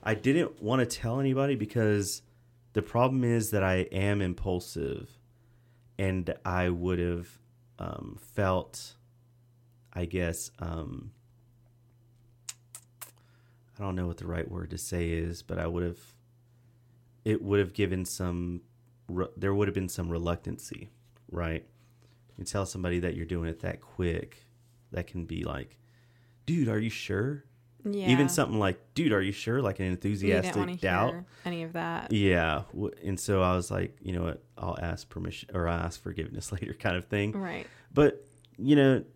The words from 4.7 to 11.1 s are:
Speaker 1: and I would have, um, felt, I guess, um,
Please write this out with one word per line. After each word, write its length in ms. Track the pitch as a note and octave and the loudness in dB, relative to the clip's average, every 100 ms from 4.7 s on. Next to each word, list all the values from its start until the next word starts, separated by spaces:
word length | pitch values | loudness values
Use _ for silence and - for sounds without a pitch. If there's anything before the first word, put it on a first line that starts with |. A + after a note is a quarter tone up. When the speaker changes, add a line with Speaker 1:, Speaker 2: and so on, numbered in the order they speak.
| D#2+ D2 C2+ - - _ _ _ _ _ _ _ - | -6 -4 -6 -10 -20 _ _ _ _ _ _ _ -2
Speaker 1:
and 340 | G2 F#2+ E2+ - | 0 0 -2 -4
I 260 | F#2+ F2+ F2+ | -2 2 2
would 280 | F2 F2 F2+ | 2 0 0
have, 400 | F2 F2 F2 - _ _ _ - | 0 -2 -6 -18 _ _ _ -12
um, 400 | F2 - - - | -10 -8 -12 -14
felt, 760 | - - G2 F#2 - - - - _ _ _ _ _ _ _ _ _ | -10 0 2 2 -2 -14 -16 -18 _ _ _ _ _ _ _ _ _
I 120 | F2+ E2+ | -6 -2
guess, 440 | F2+ F2 E2+ - - | 0 -2 -2 -8 -8
um, 540 | E2+ E2 D#2+ - - | -6 -6 -6 -10 -12